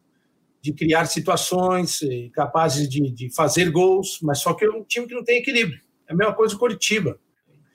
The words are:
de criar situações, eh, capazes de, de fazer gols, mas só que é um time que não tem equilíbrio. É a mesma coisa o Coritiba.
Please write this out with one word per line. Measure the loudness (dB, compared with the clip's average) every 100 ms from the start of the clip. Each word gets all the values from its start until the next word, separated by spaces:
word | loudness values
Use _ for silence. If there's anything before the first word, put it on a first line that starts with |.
| _ _ _ _ _ _
de | -8
criar | -2 2 2 2
situações, | -2 0 0 0 0 2 2 0 -2
eh, | -4 -6 -6
capazes | -4 -2 2 2 2 0
de, | 0 -2
de | -2 -6
fazer | -2 0 2 2
gols, | 4 4 4 0 -4
mas | -2 -2
só | -2
que | 2
é | 0
um | 0
time | -4 -6 -6
que |
não | -6
tem | 0 0
equilíbrio. | 0 0 0 -4 _ _ -4
É |
a | 0
mesma | 0
coisa | 2 0 2
o |
Coritiba. | -2 0 -2 0 -2 -6 _ _ _ _ _